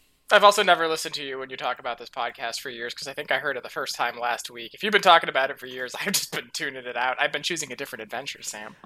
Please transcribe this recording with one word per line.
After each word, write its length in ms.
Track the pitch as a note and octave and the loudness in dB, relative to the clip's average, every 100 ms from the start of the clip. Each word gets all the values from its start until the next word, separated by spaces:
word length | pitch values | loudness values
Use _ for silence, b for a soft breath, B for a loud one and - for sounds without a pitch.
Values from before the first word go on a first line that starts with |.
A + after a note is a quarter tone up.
| _ _ - | _ _ 4
I've 120 | G#3 | 8
also 180 | G3+ G3+ | 10 8
never 260 | F#3+ E3+ E3 | 6 6 4
listened 280 | D#3+ D#3+ D3+ | 0 -4 -8
to 80 | |
you 160 | C#3 C3 | -8 -8
when 100 | C3 | -10
you 80 | B2+ | -6
talk 220 | C#3+ B2 | -4 -4
about 180 | C3 A#2 | -6 -8
this 140 | A#2+ | -8
podcast 480 | - A#2+ A#2+ B2 A2+ | -6 -6 -4 -8 -8
for 100 | C#3 | -10
years, 240 | A#2 A#2+ | -8 -8
'cause 140 | - C#3 | -8 -10
I 60 | |
think 180 | C3+ D3 | -8 -2
I 80 | C3 | -2
heard 180 | C#3+ C3 | -2 -4
it 60 | |
the 60 | A#2 | -6
first 260 | D#3+ C3 - | -8 -6 -2
time 240 | B2 A#2+ | -2 -2
last 320 | A#2+ A2+ - | -2 -2 -6
week. 240 | A#2+ A#2 - | -12 -14 -6
If 80 | |
you've 80 | G3+ | 2
been 100 | G3+ | 4
talking 260 | F#3+ A3 - | 8 8 6
about 220 | C3+ C3+ | 0 0
it 80 | C#3 | -2
for 80 | C3 | -12
years, 300 | B2+ B2+ - | -10 -8 -6
<laughs> 40 | |
I've 120 | - | -2
just 200 | G3+ - | -2 -2
been 200 | - B2 | -8 -8
tuning 320 | - D3+ C3 B2 | -8 -8 -8 -8
it 100 | A#2+ | -2
out. 220 | B2+ B2+ | -2 0
I've 120 | D3 | 0
been 100 | D3 | 0
choosing 300 | D3 E3+ C#3+ | -4 -4 -6
a 40 | B2 | -8
different 280 | C#3 A#2 | -10 -10
adventure, 400 | G#2+ A#2 C#3 - | -10 -8 -8 -10
Sam. 320 | - G#2+ G#2+ - | -10 -10 -12 -16